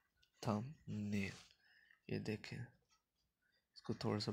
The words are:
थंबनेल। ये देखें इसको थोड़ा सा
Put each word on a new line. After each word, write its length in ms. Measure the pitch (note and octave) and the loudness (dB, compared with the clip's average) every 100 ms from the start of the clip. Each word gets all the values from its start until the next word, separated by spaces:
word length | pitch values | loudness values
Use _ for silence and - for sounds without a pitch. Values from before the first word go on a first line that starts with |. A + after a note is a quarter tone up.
| _ _ _ - | _ _ _ -4
थंबनेल। 1700 | - G#2 B2+ D#3+ - G#2 G#2 G2+ G2 - - - _ - - - - | 2 2 0 -6 -6 -4 0 0 0 -4 -14 -20 _ -20 -20 -14 -4
ये 60 | G#2+ | -2
देखें 360 | A2 G#2+ - A2 | 0 -2 -4 -8
इसको 1400 | A#2+ - _ _ _ _ _ _ _ _ _ - - | -10 -14 _ _ _ _ _ _ _ _ _ -10 -4
थोड़ा 240 | A2 A2+ G#2+ | 0 4 4
सा 140 | G#2+ | 2